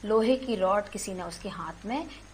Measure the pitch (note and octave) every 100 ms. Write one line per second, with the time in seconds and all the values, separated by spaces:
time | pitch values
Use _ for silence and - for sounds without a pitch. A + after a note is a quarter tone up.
0 | G#3 A3 A3 C4 C4 G#3+ F#3 G#3 G#3 G3+
1 | - F#3 E3+ E3+ G3+ F3+ D#3+ E3 G3+ C4
2 | D#4+ - -